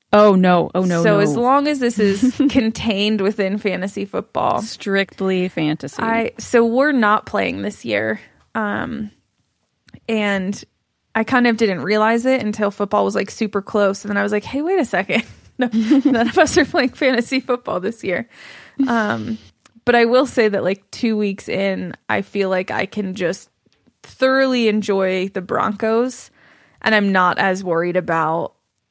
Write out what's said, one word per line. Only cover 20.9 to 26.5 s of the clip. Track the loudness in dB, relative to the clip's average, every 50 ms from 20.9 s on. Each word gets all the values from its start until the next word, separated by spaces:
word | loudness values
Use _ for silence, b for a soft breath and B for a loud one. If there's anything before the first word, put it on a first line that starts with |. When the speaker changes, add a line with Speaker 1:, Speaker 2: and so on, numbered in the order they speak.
| -6 -2 -2 0 0
Speaker 2:
weeks | 0 0 -2 -2 -6 -6
in, | -6 -4 -2 -2 -2 -2 -4 -6 -8 -10 -12 _ -4
I | -4 -4 -4
feel | -4 -2 -2 0 0
like | 0 -2 -2 -4
I | -4 -4 -4
can | -4 -4 -6 -6 -6 -6
just | -4 -4 -4 -4 -6 -10 _ _ _ _ _ _ _ _ _ _ _
thoroughly | -20 -20 -2 _ 2 2 4 4 2 2 2 2 2 2
enjoy | 2 0 0 0 0 0 0 0 0 -2 -4
the | -4 -6 -8
Broncos. | -6 -4 -2 -2 -2 -2 -2 -2 -2 0 0 0 0 -2 -6 -10 -16 -18 b b b b